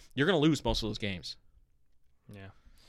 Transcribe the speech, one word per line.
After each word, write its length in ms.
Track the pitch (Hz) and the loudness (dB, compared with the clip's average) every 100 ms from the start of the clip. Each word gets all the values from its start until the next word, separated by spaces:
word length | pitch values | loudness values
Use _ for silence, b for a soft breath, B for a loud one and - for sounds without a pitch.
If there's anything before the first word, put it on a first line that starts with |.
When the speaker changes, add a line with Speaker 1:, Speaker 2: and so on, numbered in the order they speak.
| b - | b -2
Speaker 1:
you're 100 | 151 | 2
gonna 140 | 175 | 4
lose 240 | 156 143 117 | 4 4 2
most 160 | 110 | 0
of 80 | 110 | -2
those 80 | 107 | -4
games. 380 | 107 90 - - - - _ _ _ _ - _ - | -6 -6 -10 -16 -20 -20 _ _ _ _ -20 _ -20
Speaker 2:
Yeah. 180 | 104 95 - b b | -18 -18 -20 b b